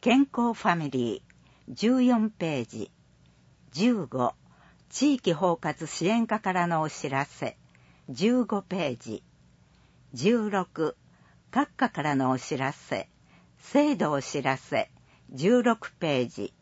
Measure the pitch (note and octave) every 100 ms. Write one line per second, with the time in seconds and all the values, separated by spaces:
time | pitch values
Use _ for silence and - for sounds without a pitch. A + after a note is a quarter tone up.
0 | - B3 C#4 - A#3+ A3+ G3+ E3+ D3 C3
1 | A#2 G#2 _ _ _ _ - C3 G#3+ B3+
2 | B3 A#3+ A3 - E3 C#3+ A2+ A2 G#2 _
3 | _ _ _ _ _ _ - C#3+ A3+ A#3
4 | D3+ C3 B2 - _ _ - _ _ -
5 | C#4+ C4+ - D#3 F3+ E3+ E3 D3 D#3 -
6 | E3+ A3+ A3+ G#3+ G3+ F#3 F3 E3 D#3 -
7 | D3 C3+ C#3 - C3 - _ _ _ _
8 | - C3 G3+ B3 A#3+ G3+ - F#3 D3+ B2
9 | - G#2+ _ _ _ _ _ _ _ _
10 | _ B2 D#3+ A#3+ G#3+ G3 F3+ - D#3 -
11 | _ _ _ _ _ - D4 - B3 -
12 | D3 C#3 C3 B2+ - C#3+ C3+ C#3+ - G#2+
13 | - _ _ - _ _ - C#4+ D4 A#3
14 | E3 C#3+ - D3 C3 C3 - C3+ G2+ -
15 | _ _ - C3 E3 B3 A#3+ A3+ - _
16 | E3 C#3 B2 - G2+ _